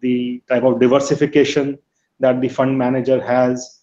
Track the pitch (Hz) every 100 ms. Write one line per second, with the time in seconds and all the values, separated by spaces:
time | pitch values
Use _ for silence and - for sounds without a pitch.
0 | 127 123 123 123 - 123 131 117 123 135
1 | 139 139 143 143 131 147 139 139 _ _
2 | _ _ 131 127 127 - 131 135 123 131
3 | 127 131 123 123 127 127 - _